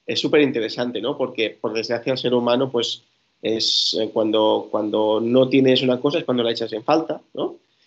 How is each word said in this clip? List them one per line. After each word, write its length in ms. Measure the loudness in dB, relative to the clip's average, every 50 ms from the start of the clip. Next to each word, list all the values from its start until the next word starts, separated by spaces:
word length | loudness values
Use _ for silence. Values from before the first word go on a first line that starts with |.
| _
es 140 | -6 -6 -4
superinteresante, 840 | -2 2 4 4 4 4 2 -2 -4 -4 -4 -4 -4 -4 -4 -4
¿no? 160 | -4 -4 -4 -4
Porque, 400 | -4 -6 -2 -4 -4 -4 -4 -6
por 140 | -6 -4 -4
desgracia, 380 | -4 -4 -4 -4 -4 -2 -4 -4
el 40 | -2
ser 160 | 0 0 0
humano, 380 | 2 2 2 2 2 0 0
pues, 320 | -2 -2 -2 -2 -6 -10 _ _ _ _ _ _ _ _
es, 560 | -4 -4 -2 -2 -2 -2 0 0 -2 -2 -2 -2
eh, 100 | -4 -2 -2
cuando, 540 | -2 0 2 2 2 4 4 2 2 -2 -4
cuando 500 | -4 -4 -2 0 0 0 2 2 0 0
no 260 | 0 2 4 4 4 6
tienes 320 | 4 4 6 6 4 4
una 180 | 4 2 0 0
cosa 200 | 0 0 0 0
es 60 | -2
cuando 180 | -2 -2 0 0
la 80 | 0
echas 200 | -2 -2 -4 -6 -6
en 100 | -6 -2
falta, 380 | 0 0 0 0 -2 -6 -10 -12 _ _
¿no? 220 | -8 -8 -8 -8 -12 _ _ _ _ _